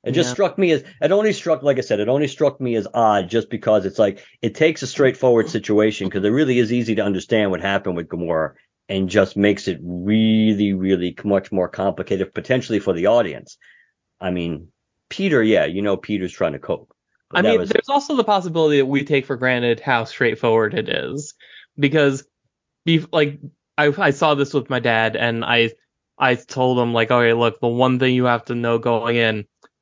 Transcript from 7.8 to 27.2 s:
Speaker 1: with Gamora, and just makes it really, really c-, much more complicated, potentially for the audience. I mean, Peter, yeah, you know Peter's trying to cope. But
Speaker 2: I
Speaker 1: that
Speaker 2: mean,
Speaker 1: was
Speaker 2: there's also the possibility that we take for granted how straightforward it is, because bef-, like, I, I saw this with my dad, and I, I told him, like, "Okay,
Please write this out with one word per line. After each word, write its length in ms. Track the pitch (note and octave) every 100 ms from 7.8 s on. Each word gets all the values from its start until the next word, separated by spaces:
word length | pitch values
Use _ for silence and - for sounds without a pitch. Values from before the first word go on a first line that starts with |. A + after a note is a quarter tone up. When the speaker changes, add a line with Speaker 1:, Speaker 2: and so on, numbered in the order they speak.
| G2 F2
Speaker 1:
with 120 | D#2+
Gamora, 440 | F2 E2+ D#2+ D#2 _ _ _ -
and 220 | G2 F#2+
just 260 | G#2 F#2+ G2+
makes 320 | G2+ G2+ -
it 120 | E2+
really, 920 | F2 F2+ F#2+ A2 A2 A2 A2 G2+ G#2
really 420 | F#2+ F#2+ F#2 F2+ -
c-, 80 | G#2
much 240 | G2 -
more 160 | G2 F2+
complicated, 680 | - F#2+ F2+ F#2 F#2+ F#2+ -
potentially 420 | - B2+ B2+ G#2+
for 160 | G2
the 140 | E2+ F#2+
audience. 500 | A#2+ F#2+ B1+ - - _ _ _ _ _ _
I 80 | F#2
mean, 380 | F2+ E2+ D2+ E2 _ _ _ _
Peter, 320 | - F#3+ C#3+
yeah, 240 | A2 G2+ D2+
you 160 | F#2
know 160 | G2+ F#2+
Peter's 340 | - G#2 F2+
trying 220 | - E2+
to 60 | C#2+
cope. 340 | - - - _ _ _ _
But 80 | F3
Speaker 2:
I 20 |
Speaker 1:
that 80 | G#3+
Speaker 2:
mean, 100 | A3+
Speaker 1:
was 80 | G3
Speaker 2:
there's 200 | - -
also 260 | C#4 C#4+ D4
the 80 |
possibility 540 | C4 G3+ F3+ E3 D#3 D3
that 80 | C3+
we 180 | C#3
take 220 | C#3+ C#3+ C3
for 120 | B2
granted 420 | B2+ B2 A#2+ A#2
how 240 | - B2
straightforward 720 | A2+ - A#2+ A2 A#2+ A2+ A2 A2+
it 120 | -
is, 460 | - - C#3 D3 - - - _ -
because 480 | C#3+ D3+ C#3+ C3+ - _ _ _ _ _ -
bef-, 220 | E3 -
like, 280 | D#3+ D3 C#3+ - _ _ -
I, 160 | D3 C#3+
I 140 | E3+
saw 240 | C#3+ D#3+ C#3+
this 180 | C#3+
with 160 | D3 A#2
my 100 | B2+
dad, 360 | A#2+ A2+ A2+ A2+
and 280 | A#2+ A#2
I, 280 | A2+ A#2+ A2+ - _ _ _ _
I 160 | C3+ B2
told 420 | - C3+ B2+ B2
him, 160 | A#2+
like, 160 | A#2 A2+
"Okay, 240 | B2